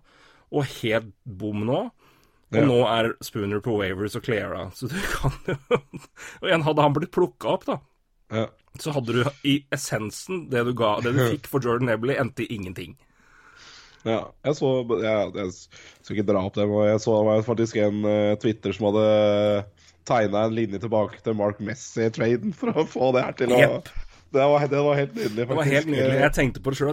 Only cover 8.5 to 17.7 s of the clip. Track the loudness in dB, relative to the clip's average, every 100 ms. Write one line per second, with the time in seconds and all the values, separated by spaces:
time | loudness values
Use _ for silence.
8.5 | _ _ -10 -4 -4 0 0 0 -2 0
9.5 | 0 -2 -8 -4 -4 -6 -10 -8 -8 -4
10.5 | -2 0 0 0 2 0 2 2 0 -4
11.5 | -2 0 0 0 -2 -2 -2 -4 -6 -8
12.5 | -8 -10 -12 -14 -16 _ _ _ _ -20
13.5 | -20 -20 -20 -20 _ -2 -2 -4 -6 -4
14.5 | 0 0 0 0 -2 0 0 0 -4 -8
15.5 | -8 -18 -20 -20 -20 -8 -4 0 0 0
16.5 | -2 0 2 4 2 2 2 4 2 2
17.5 | 0 0